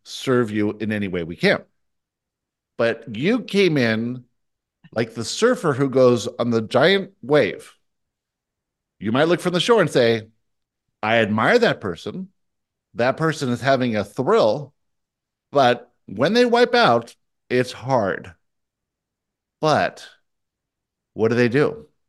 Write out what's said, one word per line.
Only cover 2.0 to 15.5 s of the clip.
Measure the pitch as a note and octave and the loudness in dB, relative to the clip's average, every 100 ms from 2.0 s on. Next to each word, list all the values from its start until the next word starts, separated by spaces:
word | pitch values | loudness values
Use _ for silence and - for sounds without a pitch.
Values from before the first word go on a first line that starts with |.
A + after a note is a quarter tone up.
| _ _ _ _ _ _ _ - | _ _ _ _ _ _ _ -2
But | A#2 A2 - G#2+ | -2 -2 -8 -6
you | D#3+ B3 | -2 -2
came | - G3 F#3+ D3 | -2 0 2 2
in | A#2 A2 A#2 B2+ - _ _ _ _ _ - | 0 0 -4 -10 -16 _ _ _ _ _ -10
like | G#2+ A#2 | -6 -6
the | A#2+ | -6
surfer | A2 - A#3 B3 E3+ | -10 -2 0 0 -2
who | B2+ C#3 | -2 0
goes | B2+ B2+ A#2+ A2 | 4 4 4 -2
on | - A#2+ | -4 -2
the | A2+ | -2
giant | A2 B2 D#3 G3 F#3 _ | 0 2 4 2 -2 _
wave. | B2 D3 G2+ - - _ _ _ _ _ _ _ _ _ _ _ _ - | 0 2 2 -2 -14 _ _ _ _ _ _ _ _ _ _ _ _ -12
You | G2+ | -4
might | B2 D#3+ | 0 2
look | F3 | 0
from | F3+ | 0
the | F3 | -2
shore | E3+ A3+ | 2 2
and | D#3 | 2
say, | D3 A#2 A2+ G#2+ _ _ _ _ _ _ _ | 2 2 2 -4 _ _ _ _ _ _ _
"I | G#2+ A#2 | 0 2
admire | G#2+ G#2+ B2+ A#3 | 2 0 2 2
that | A3 C3+ | 2 -2
person. | G#2 E2 G#2 D3 F#3+ _ _ _ _ _ _ - | -6 -8 -10 -12 -14 _ _ _ _ _ _ -2
That | A#2+ C3 | -2 0
person | D#3+ D3+ C3 | -2 -2 -4
is | A#2+ | -2
having | B2+ C3+ B2+ G#2+ | 0 0 0 -2
a | |
thrill, | F#2+ - C3 A3 A#2+ C3 D3 _ _ _ _ _ _ _ _ | -4 -6 0 2 2 0 -6 _ _ _ _ _ _ _ _